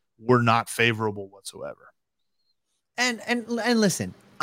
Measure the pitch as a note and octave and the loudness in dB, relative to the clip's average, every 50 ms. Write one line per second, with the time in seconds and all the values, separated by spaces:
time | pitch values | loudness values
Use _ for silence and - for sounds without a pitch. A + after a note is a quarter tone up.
0 | _ _ _ _ A2 A#2 B2 A#2+ A#2 A#2 A2+ A#2 A2+ - - - A#2 A#2 A2+ G#2+ | _ _ _ _ 2 4 4 4 6 4 4 2 2 -2 -2 0 2 2 2 0
1 | A2 A2 G2+ G#2 G2 G2 - G2 _ - - E2 D2+ C#2+ - - - - _ _ | -2 -4 -4 -6 -12 -14 -16 -18 _ -18 -14 -12 -12 -12 -12 -14 -20 -20 _ _
2 | _ _ _ _ _ _ _ _ _ _ _ _ _ _ _ _ _ _ _ - | _ _ _ _ _ _ _ _ _ _ _ _ _ _ _ _ _ _ _ -2
3 | A#3+ B3+ A#3+ G#3 - - A#3+ A#3+ A3 A3 A#3+ A#3 G#3 A#3 A#3+ A3+ G#3+ G3 - - | -2 -2 -2 -4 -4 -4 -4 -4 -4 -6 -6 -4 0 0 2 4 4 2 2 0
4 | G2 F2+ - - _ _ _ _ | -6 -8 -8 -14 _ _ _ _